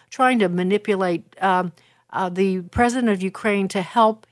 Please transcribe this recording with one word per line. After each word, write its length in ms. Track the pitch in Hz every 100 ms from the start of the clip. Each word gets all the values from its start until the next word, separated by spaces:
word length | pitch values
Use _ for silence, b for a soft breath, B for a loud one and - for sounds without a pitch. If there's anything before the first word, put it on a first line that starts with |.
| b
trying 300 | - 254 254
to 80 | 190
manipulate, 720 | 175 180 202 208 190 185 170 - -
um, 300 | 190 185 180 - b b b
uh, 180 | - 185
the 340 | 175 190 185
president 500 | 180 - 240 254 240
of 100 | 196
Ukraine 460 | 190 - 220 202 196
to 140 | 202
help 440 | 170 240 220 220 _